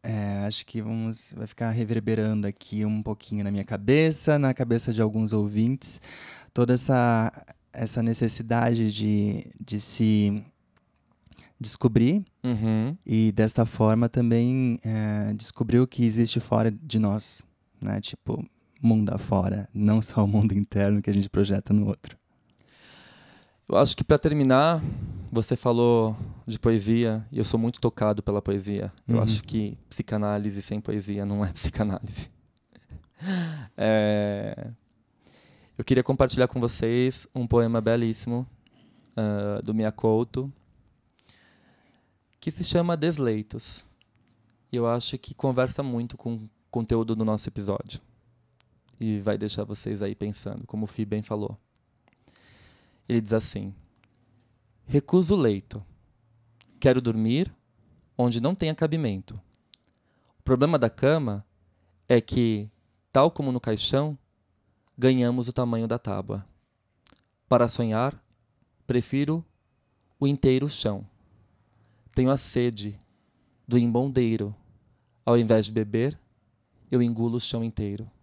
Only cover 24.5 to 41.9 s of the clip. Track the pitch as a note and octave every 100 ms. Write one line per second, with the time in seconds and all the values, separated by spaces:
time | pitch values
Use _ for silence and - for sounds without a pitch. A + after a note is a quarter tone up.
24.5 | C3 D#3 E3 - - - - - A2+ A2+
25.5 | B2 B2 A#2 A#2+ A#2 A2 G#2+ - - -
26.5 | G#2+ A#2 A2+ G2+ A#2 A#2 A2 G#2+ - G#2+
27.5 | A#2 A2+ - A#2+ - G#2+ G#2 - G2+ G2+
28.5 | G2+ G2 G2+ G2 - - A2+ A2+ G#2+ -
29.5 | A2 G#2 - _ - - G#2+ G#2 G#2 G#2
30.5 | G2+ - G#2+ G#2 G#2+ G2 G2+ G2+ G2+ G2+
31.5 | E2+ - - G#2+ F#2+ G2 - - _ _
32.5 | _ _ _ _ - _ _ F3 F#3 E3
33.5 | D#3 G#2 - G#2+ A2 G#2 G#2 G#2 G2+ G#2
34.5 | - A#2 A#2 _ _ _ _ _ - _
35.5 | _ _ - - B2+ B2+ C3+ C3 - B2
36.5 | B2+ A#2+ - A2+ A#2+ B2+ B2+ - C3 A#2+
37.5 | A#2+ A2+ A#2 A2 A#2 A#2 A2 - A#2+ B2+
38.5 | _ _ _ _ _ _ - G#2+ G#2 G2+
39.5 | G2+ - A2 G#2+ G#2+ A2+ A2 A#2+ B2+ C3+
40.5 | - _ _ _ _ _ _ _ _ _
41.5 | _ _ _ _